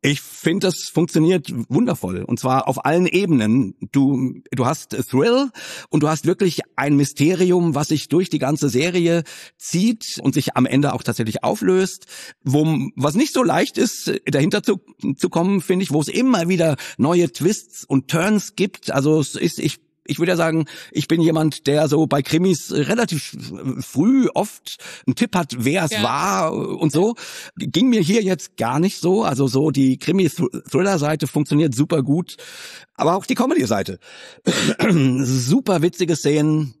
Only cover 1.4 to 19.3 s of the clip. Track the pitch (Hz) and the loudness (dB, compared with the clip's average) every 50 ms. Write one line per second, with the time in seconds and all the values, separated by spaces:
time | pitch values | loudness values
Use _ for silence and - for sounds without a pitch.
1.4 | - - - 117 113 _ 123 165 240 247 165 - - 92 92 90 92 - 117 - | -2 -4 -8 -8 -6 _ 0 0 0 0 -2 -4 -6 -8 -6 -6 -4 -4 -4 -2
2.4 | - 131 131 135 - - 131 - - 139 151 175 180 175 - 180 202 185 160 123 | 0 0 0 0 0 -2 -4 -2 0 0 2 2 2 2 2 2 2 4 2 2
3.4 | 107 107 113 135 123 95 - _ - - - 139 139 135 143 127 135 123 - - | 4 4 2 2 2 0 -4 _ -14 -2 2 2 4 4 2 0 -2 -4 -6 -8
4.4 | _ - - 123 123 123 156 - - _ - 107 127 - - 131 151 233 240 262 | _ -10 -4 -2 -2 -2 -2 -4 -8 _ -8 -8 -6 0 2 2 4 4 4 2
5.4 | 285 262 _ - - - - - - _ - 156 147 151 160 151 - 151 185 - | 0 -2 _ -12 -16 -16 -16 -16 -12 _ 0 2 2 2 0 0 0 -2 0 2
6.4 | 202 180 151 - - _ _ - 135 147 147 139 143 139 - - 139 160 185 165 | 0 0 0 -2 -8 _ _ -4 0 2 4 4 2 0 0 2 2 2 4 4
7.4 | 185 185 175 180 175 170 151 147 151 - 160 147 - - - 170 190 - - 147 | 4 4 4 4 2 2 0 -2 0 0 -2 -2 -2 0 0 0 0 0 -2 -2
8.4 | 139 131 151 147 - 139 107 123 151 180 175 185 170 165 170 170 156 - - - | 0 0 0 0 0 0 2 2 0 2 0 2 2 2 2 0 0 -4 -12 -20
9.4 | - - _ _ - - - 165 190 226 254 - - - - - - 135 135 156 | -20 -20 _ _ -12 -4 -2 0 2 2 0 -2 -6 -12 -12 -2 -2 0 0 0
10.4 | - - - 127 127 - - 135 143 143 - 131 - - 113 - 117 110 104 165 | -2 -2 0 0 0 2 2 2 2 0 -2 -4 -4 -4 -4 -2 -4 -4 -4 -4
11.4 | - - - 220 220 185 185 185 190 185 - - - _ - - - - - _ | -2 -2 -2 0 0 2 2 2 0 -2 -4 -12 -18 _ -20 -20 -18 -20 -20 _
12.4 | _ 135 127 147 156 160 160 156 139 - _ - 127 147 147 202 320 285 - 277 | _ 0 2 2 2 2 0 0 -2 -6 _ -2 -2 0 2 0 0 0 0 0
13.4 | 247 170 156 160 196 - - - - 214 - - - 165 - - _ - 139 143 | 0 2 2 0 -2 -2 0 -2 -2 -2 -2 -6 -6 -6 -6 -4 _ -2 0 2
14.4 | 143 180 - 208 - - 196 180 _ _ - _ - 139 139 - - 185 - 170 | 2 2 0 0 0 0 -2 -2 _ _ -20 _ -4 -4 -2 -2 -2 -2 0 0
15.4 | 170 185 202 190 147 - 185 180 190 - 135 151 147 - - 208 254 262 247 190 | 0 2 0 0 0 0 0 0 0 0 0 -2 -2 0 -2 0 2 2 2 2
16.4 | 165 170 190 170 165 160 143 - - - - - 120 147 175 175 175 156 - - | 2 2 2 2 2 2 0 -2 -4 -14 -4 0 0 2 4 2 2 0 -2 -2
17.4 | 139 180 214 - - _ - - - _ 143 139 131 - - 165 170 208 214 202 | 0 0 0 -2 -8 _ -20 -20 -6 _ 0 0 0 0 -2 0 2 2 2 0
18.4 | - - _ - 180 214 - - - - - 139 135 151 156 156 143 - | 0 -4 _ -2 -4 -4 -4 -8 -8 -2 -2 0 2 4 4 2 2 -2